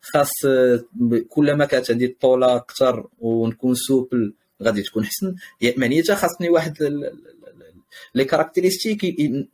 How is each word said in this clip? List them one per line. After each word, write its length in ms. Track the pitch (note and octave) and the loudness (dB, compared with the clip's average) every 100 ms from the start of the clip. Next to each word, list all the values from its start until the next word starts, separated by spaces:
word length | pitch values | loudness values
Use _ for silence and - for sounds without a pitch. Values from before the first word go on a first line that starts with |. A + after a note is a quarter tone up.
خاص، 300 | - D3 C#3+ - C#3+ | -2 -2 0 0 0
آه، 380 | C3 B2+ A#2+ A#2+ | 4 4 2 -2
ب-، 220 | A2+ A#2+ A#2 | -2 0 0
كلما 500 | - - D3 D3 C#3+ | 0 0 2 2 2
كانت 260 | C3+ B2+ | 0 0
عندي 140 | A#2+ B2+ | -2 -2
الطولة 500 | B2 C3 B2+ B2+ B2 | 0 2 4 4 2
أكثر 520 | - - C3 A#2 - _ | -2 0 0 0 -8 _
ونكون 560 | A#2 A2+ A2+ A2 B2+ B2 | -2 0 -2 -2 -2 -2
سوبل 580 | - C3+ B2+ B2 G#2+ - _ _ | 0 0 0 -2 -2 -6 _ _
غادي 180 | G#2+ G#2 | -2 -2
تكون 240 | G2+ A2 - | -4 -4 -4
حسن. 300 | - F#3+ F#3 - _ | -4 -6 -8 -16 _
ي-، 120 | A#2+ B2 | -2 0
معنيتها 380 | A#2+ D3 E3 G3 | 0 0 0 0
خاصني 340 | E3+ E3+ F3 | -2 -2 0
واحد 320 | E3+ D#3 D3 | 0 0 -4
ال-، 60 | D3 | -4
ال-، 180 | D3 C#3+ | -4 -10
ال-، 580 | - - - - - | -12 -20 -20 -20 -20
ال-، 180 | - _ _ - - B2 | -20 _ _ -20 -6 -2
لي 100 | C3+ | 0
كاركتيريستيك 760 | D#3+ - - F3+ F#3 A3 G#3 | 0 0 0 0 0 -4 -2
ي-، 40 | F#3 | -4
ي-، 400 | E3+ D3+ C3 C#3 | -2 -2 -2 -6